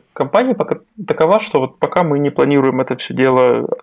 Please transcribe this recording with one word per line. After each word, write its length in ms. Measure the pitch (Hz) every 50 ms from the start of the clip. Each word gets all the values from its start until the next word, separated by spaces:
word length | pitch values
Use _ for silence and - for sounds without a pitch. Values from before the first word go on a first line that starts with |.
| _ _ -
компании 400 | - 131 135 - 214 254 262 233
пока, 240 | 202 - - - - _ _ _ 220 185
такова, 320 | - - - 160 170 202 214
что 200 | 208 - - 139
вот 200 | 127 127 _ -
пока 240 | - - - 180 175
мы 160 | 156 143 143
не 100 | 143 139
планируем 500 | - - 135 143 143 139 131 135 127 127
это 140 | 131 - 127
всё 200 | 123 - - 123
дело, 520 | 123 131 131 127 127 127 123 120 117 - - - -